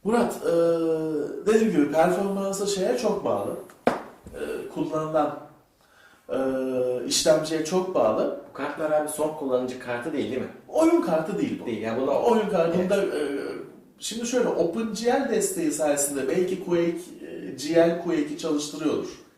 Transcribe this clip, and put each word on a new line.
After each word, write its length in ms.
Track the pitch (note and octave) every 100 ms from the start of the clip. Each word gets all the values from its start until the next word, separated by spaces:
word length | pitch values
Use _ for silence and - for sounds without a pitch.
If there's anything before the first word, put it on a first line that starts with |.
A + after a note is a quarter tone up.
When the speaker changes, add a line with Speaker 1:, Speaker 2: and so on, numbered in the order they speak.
Speaker 1:
Murat, 320 | F#3+ A#3 - - D#3+
e, 40 | E3+ E3+ E3 E3 D#3+ D#3 D3+ - - F#3
dediğim 260 | A3+ A3
gibi 200 | E3 C#3+
performansı 720 | D#3 E3+ F3+ G3 G3 G3 F#3+ G3
şeye 320 | F#3 G3 B3
çok 260 | A3 F#3
bağlı. 320 | - - - - - - - - - - -
E, 340 | - - - -
kullanılan, 640 | D#3+ D3+ D#3 D#3 D#3 D3 - - - _ _ _ _ - _ -
e, 100 | C3 C3 C3 C3 B2+ B2+ B2 C#3
işlemciye 580 | - E3+ D#3 - D#3+
çok 300 | D#3 F#3 F3+
bağlı. 460 | D3 A2 - - - -
Speaker 2:
Bu 20 |
kartlar 380 | - D3 D3+ D#3
abi 180 | D3+ D3
son 260 | D3 D3+
kullanıcı 440 | D#3 C3+ B2+ B2 -
kartı 340 | A#2+ A#2+ D#3+
değil, 180 | C#3+ G#2
değil 120 | B2
mi? 60 | - - -
Speaker 1:
Oyun 340 | - E4 E4+
kartı 360 | - - - F#3+
değil 220 | - -
bu. 40 | -
Speaker 2:
Değil, 160 | G#2+
yani 180 | A2 A#2
bunu 240 | C3+ -
Speaker 1:
Oyun 240 | - A3 G3
kartında, 480 | F3 E3 F3+ F#3 G3
Speaker 2:
Evet. 180 | F3+
Speaker 1:
e, 140 | D3+ C#3+ C#3+ - - - - - _
şimdi 280 | - A3 A#3+
şöyle, 220 | B3+ F#3+
OpenGL 800 | - E3+ A3+ A3+ F#3+ A#3 C#4 B3
desteği 420 | G3+ F3 E3+ D#3+
sayesinde 560 | C#3+ D3+ C#3+ - C#3 B2+
belki 360 | F3+ F3+ F#3
Quake, 340 | - E3+ E3+ E3+ - - -
e, 240 | - -
G 240 | - D3
L 280 | E3 E3+ E3+
Quake'i 340 | F3 D#3+ D3 D3+
çalıştırıyordur. 680 | D#3+ D3 - - D3+ - - - -